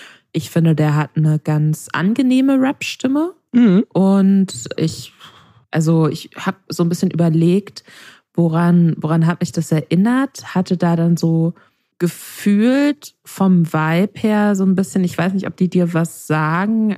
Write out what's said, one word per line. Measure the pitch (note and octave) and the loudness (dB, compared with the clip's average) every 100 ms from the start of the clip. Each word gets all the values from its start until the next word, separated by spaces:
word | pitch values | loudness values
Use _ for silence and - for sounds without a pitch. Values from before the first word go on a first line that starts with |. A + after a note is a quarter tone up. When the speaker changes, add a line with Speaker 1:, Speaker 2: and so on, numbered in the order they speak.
| - - _ | -20 -20 _
Speaker 1:
Ich | D#3 - | -8 -4
finde, | E3+ D#3+ D3+ | 0 2 2
der | D3+ | 2
hat | D3 C#3+ - | 0 -2 0
eine | D#3 D3+ | 0 0
ganz | - D3+ D3+ D#3 - | -2 0 0 -2 -6
angenehme | C#3+ F3+ A#3+ B3+ B3+ C4+ C4+ | -4 -2 0 0 2 2 2
Rap-Stimme. | C4 D4 - - C4 C#4 E4+ - _ | 0 -4 -8 -6 -4 -2 -4 -8 _
Speaker 2:
Mhm. | A#3+ A#3 F3+ - | 2 4 4 2
Speaker 1:
Und | E3+ F#3+ G3 F#3+ G3 F#3+ - - - | 0 2 4 4 2 0 -4 -10 -4
ich, | E3 - - _ - - _ _ _ | -4 -6 -16 _ -20 -20 _ _ _
also | D3+ D#3+ E3 D#3 | -2 2 2 0
ich | D#3+ - - | -2 -12 -12
hab | - - - | -10 -8 -8
so | D#3 | -2
ein | E3+ | -2
bisschen | F3 F#3 | 0 -2
überlegt, | D#3+ E3+ D#3+ E3 F#3+ - - - - - - _ | 0 0 2 2 2 -2 -14 -20 -20 -20 -20 _
woran, | - E3+ D#3+ F3 F3 E3+ D#3 | -2 0 2 2 4 4 0
woran | D#3 E3 E3 | -2 0 0
hat | E3+ | 0
mich | F3 | -4
das | - D#3 | -4 -2
erinnert? | D#3 - E3+ G#3+ B3+ C4+ - - | -2 0 0 2 0 -2 -8 -8
Hatte | F#3 F#3 F3 | -4 -2 -2
da | F3 | 0
dann | E3+ E3+ E3+ | 2 0 0
so | E3 E3 E3 - _ _ _ - | 0 0 -2 -4 _ _ _ -6
gefühlt | F3 - - - G#3 G3+ A#3 C4+ D4 D4 - _ | -6 -6 -18 -6 0 2 2 2 0 -2 -10 _
vom | - - F#3+ F3+ D#3+ | -12 -2 2 2 2
Vibe | D#3 D#3 E3+ G3+ - | 0 0 0 -2 -2
her | G#3+ G#3 G#3 G3 | -2 0 0 0
so | |
ein | F#3+ | 0
bisschen, | F#3 F#3+ G3 | 0 0 -2
ich | F3+ - | -2 -2
weiß | F3 | -4
nicht, | F#3+ - | -4 -6
ob | - | -2
die | F#3 | 0
dir | F3+ E3+ | 0 0
was | E3+ E3 - - | 0 -4 -6 -4
sagen, | D#3 D#3 E3 G3+ A3 G#3+ | -2 0 -2 0 0 -2